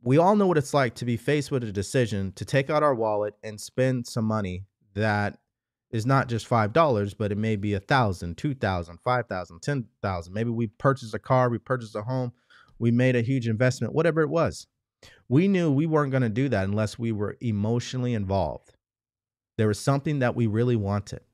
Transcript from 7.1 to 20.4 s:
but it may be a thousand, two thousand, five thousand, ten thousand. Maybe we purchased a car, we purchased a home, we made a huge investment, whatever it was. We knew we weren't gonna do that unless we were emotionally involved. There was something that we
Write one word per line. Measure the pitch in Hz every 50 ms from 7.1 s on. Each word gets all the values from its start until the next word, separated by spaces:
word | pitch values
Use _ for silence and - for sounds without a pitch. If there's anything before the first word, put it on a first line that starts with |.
| 98
but | _ 110 101
it | 104 104
may | 107 110 110
be | 101 95 104 101
a | 98
thousand, | - - 147 135 123 104 95 85 - 87 87 -
two | - 151 139
thousand, | 135 - 104 95 90 85 82 85 85 _
five | 127 123 123 113 _
thousand, | 104 92 90 - 85 85
ten | - - 147 139 117 - _ _ -
thousand. | 101 95 90 82 85 92
Maybe | 104 113 120
we | 117 113 117 107
purchased | - _ - 139 135 131 - 113 104
a | 107
car, | _ - 135 127 127 123
we | 120 110
purchased | _ - 131 127 113 107 110
a | 107 104
home, | 110 131 131 127 123 120 _ _ _ - - - _ _ -
we | 117 117
made | 117 120 127 131 127
a | 123 120
huge | 120 135 135 117 117
investment, | 110 104 127 127 123 - 123 107 -
whatever | 143 160 170 156 160
it | 160 139
was. | 147 165 160 113 - - - _ _ _ _ _ _ _ - - - _ _ _
We | 120 135 180 202
knew | 196 180 175 165
we | 139 135 160 165
weren't | 156 151 147 139
gonna | 131 135 127 113
do | 104 110 135 143
that | 120 101 95
unless | 98 101 104 110 104 - -
we | 117 117
were | 113 101 104 98 - _
emotionally | - 120 107 101 101 107 117 123 120 - - 127 123 123 120
involved. | 110 101 92 95 98 90 76 62 - _ _ _ _ _ _ _ _ _ _ _ _ _ _ _ _ _ _ _ -
There | 110 107
was | 104 -
something | - - 139 143 - 165 151 143
that | 127 120 113
we | 117